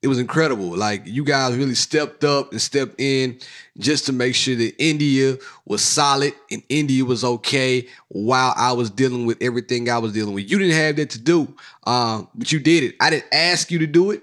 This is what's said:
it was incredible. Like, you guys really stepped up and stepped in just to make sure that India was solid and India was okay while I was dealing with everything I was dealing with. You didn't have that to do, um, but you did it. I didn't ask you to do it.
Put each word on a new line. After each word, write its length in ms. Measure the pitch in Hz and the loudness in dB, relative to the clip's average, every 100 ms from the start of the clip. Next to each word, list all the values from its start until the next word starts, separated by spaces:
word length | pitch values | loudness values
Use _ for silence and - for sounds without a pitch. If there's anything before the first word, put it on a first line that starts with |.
it 40 | 143 | 0
was 100 | 131 | 0
incredible. 580 | 123 143 160 117 92 87 | 0 0 0 0 -4 -2
Like, 240 | 104 101 85 | -2 -4 -6
you 160 | 117 | -6
guys 320 | 143 139 131 123 | 0 0 0 0
really 180 | 139 | -2
stepped 500 | 120 - 151 147 - | -2 0 0 -2 -2
up 280 | 147 143 139 | 0 0 -2
and 100 | - | -6
stepped 400 | - 143 135 - | -2 -2 -4 -4
in 380 | 139 135 131 123 - - - - | 0 0 0 -4 -18 -20 -20 -6
just 260 | 107 147 - | 0 0 0
to 80 | |
make 220 | 127 127 123 | 0 0 0
sure 200 | - 123 | 0 0
that 200 | 113 - | -2 0
India 600 | 151 151 147 135 135 131 - - - | 0 2 2 4 2 0 -8 -20 -6
was 160 | 107 | -2
solid 500 | - - 143 139 143 - _ | 0 2 2 2 0 -4 _
and 100 | 110 - | -12 -4
India 340 | 143 147 131 | -2 2 2
was 200 | 127 120 | 2 0
okay 640 | 123 120 - 139 131 127 123 - _ | 0 -2 -2 0 2 0 -2 -16 _
while 440 | - 107 127 127 - | -6 0 2 2 2
I 180 | 120 | 0
was 180 | 123 117 | 0 -2
dealing 340 | 98 131 123 120 | 0 0 0 -2
with 160 | 113 | -2
everything 480 | 123 120 117 123 120 | -2 -2 -2 -2 0
I 80 | 120 | 0
was 160 | 113 | -2
dealing 220 | 104 104 101 | -2 -4 -4
with. 140 | 101 | -2
You 100 | 196 | 0
didn't 160 | 190 160 | 2 2
have 220 | 156 151 | 2 0
that 120 | 147 | -4
to 80 | 113 | -4
do, 320 | 120 170 143 - - - - | 2 2 2 -8 -20 -10 -2
um, 420 | 123 117 110 95 - | 0 0 -4 -8 -10
but 160 | - | -4
you 80 | 160 | 0
did 240 | 143 165 | 4 2
it. 120 | 131 - | 2 0
I 100 | 147 | 0
didn't 240 | 156 - | 0 -2
ask 380 | 143 170 170 - | 0 0 0 -2
you 80 | 170 | -2
to 80 | 156 | 2
do 240 | 156 190 | 2 2
it. 100 | 214 | 0